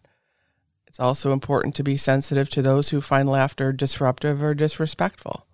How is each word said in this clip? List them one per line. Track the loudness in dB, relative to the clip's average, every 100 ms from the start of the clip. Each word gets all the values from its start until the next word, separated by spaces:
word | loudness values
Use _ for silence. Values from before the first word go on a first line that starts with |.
| _ _ _ _ _ _ _ _ _
It's | -2
also | -2 0 0
important | -2 0 0 0
to | -2
be | -2 0
sensitive | 2 2 2 0 0
to | 0
those | 2 2 2
who | -2
find | 0 2 2
laughter | 2 0 0 -2
disruptive | 0 -2 0 0 0 -2 0
or | 0
disrespectful | 0 0 0 -4 -2 -4 -4 -12 -12 _